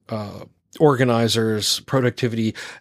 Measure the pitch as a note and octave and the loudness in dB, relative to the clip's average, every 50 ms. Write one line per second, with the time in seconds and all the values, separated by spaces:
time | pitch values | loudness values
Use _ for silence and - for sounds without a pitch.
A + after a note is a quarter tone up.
0 | _ - A#2+ G#2+ G#2 G2+ F2+ G2+ - - _ _ _ _ - - D#3+ D3 C#3 A#2+ | _ -10 -8 -8 -8 -10 -12 -16 -18 -20 _ _ _ _ -2 2 4 4 4 4
1 | C3 B2 A#2 A#2 A#2 A2+ G#2+ A#2 A2+ A2 A2 G#2+ G2+ - - - - - - C3+ | 4 2 4 2 2 2 2 0 0 0 0 -2 -2 -2 -4 -4 -4 -2 -2 0
2 | B2 B2 - - - A#2 A2+ A2+ A2+ A2 - - - - - - | 0 0 -2 -2 -4 -4 -2 -2 -2 -2 -4 -6 -10 -16 -16 -8